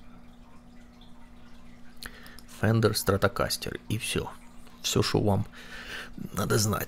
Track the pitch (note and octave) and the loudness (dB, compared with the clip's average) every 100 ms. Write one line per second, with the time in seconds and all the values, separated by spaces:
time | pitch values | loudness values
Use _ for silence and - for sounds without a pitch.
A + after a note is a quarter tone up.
0 | - - - - - - - - - - | -18 -16 -18 -18 -18 -18 -18 -18 -20 -18
1 | - - - - - - - - - - | -18 -16 -16 -16 -16 -14 -14 -14 -12 -10
2 | - - - - - - G2+ A2+ - - | -10 -10 -14 -16 -16 2 4 6 6 4
3 | - G2 G2+ - - - - - - A2+ | 2 4 4 2 0 -2 -4 -6 -4 -2
4 | - - - - - - - - - - | 0 -2 -2 -8 -14 -14 -14 -6 2 4
5 | - G#2 G#2 G2 - - - - - - | 4 4 6 4 2 -6 -14 -12 -10 -10
6 | - - - - - - G#2 G2 | -10 -10 -4 0 4 4 4 2